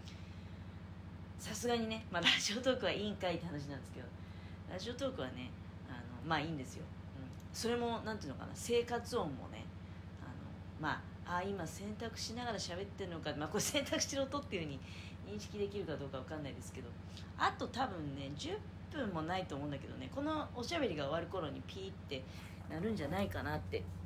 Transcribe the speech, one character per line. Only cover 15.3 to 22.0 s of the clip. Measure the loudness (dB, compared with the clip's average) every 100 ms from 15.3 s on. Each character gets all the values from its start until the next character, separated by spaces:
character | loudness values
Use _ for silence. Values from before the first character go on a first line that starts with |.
| -6
識 | -4 0
で | 2
き | 2
る | 0
か | -2
ど | -2
う |
か | -4
わ |
か | -2 -2
ん |
な | -2
い |
で | -4
す | -6
け | -6
ど、 | -6 -8 -8 -8 -8 4
あ | 4 4
と | 0
多 | 2 2
分 | 2 -2 -2
ね、 | -2 -2
十 | -2 -2 -4 -8 -4
分 | 0 2
も | 2
な | 2 2
い | 0
と | 0
思 | 0
う |
ん |
だ | -2
け | -4
ど | -6
ね、 | -4
こ | 0
の | 2 2 0 -2
お |
し | 0 4
ゃ |
べ | 4
り | 4
が | 4
終 |
わ | 2
る | 2
頃 | 0 0
に | -2 -4
ピ | -6
ー | -6
っ | -6